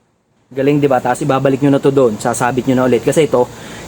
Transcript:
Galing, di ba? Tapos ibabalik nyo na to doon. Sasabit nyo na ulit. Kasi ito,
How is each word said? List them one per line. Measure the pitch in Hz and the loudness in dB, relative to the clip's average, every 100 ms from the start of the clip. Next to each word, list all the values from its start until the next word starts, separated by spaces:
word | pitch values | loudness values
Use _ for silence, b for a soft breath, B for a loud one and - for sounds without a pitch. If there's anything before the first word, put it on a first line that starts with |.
| _ _ _ _ _ | _ _ _ _ _
Galing, | 127 135 147 | -2 0 2
di | 139 | 2
ba? | 127 | 0
Tapos | 123 123 | 0 -2
ibabalik | 139 135 139 135 | -2 0 0 0
nyo | 139 139 | 2 2
na | |
to | 143 | 2
doon. | 135 123 107 | 2 2 0
Sasabit | 127 120 123 127 135 | -4 -2 -2 -2 0
nyo | 127 | 0
na | 127 | 2
ulit. | 120 147 | 0 0
Kasi | 151 143 | 0 2
ito, | 123 123 B B B | 0 0 B B B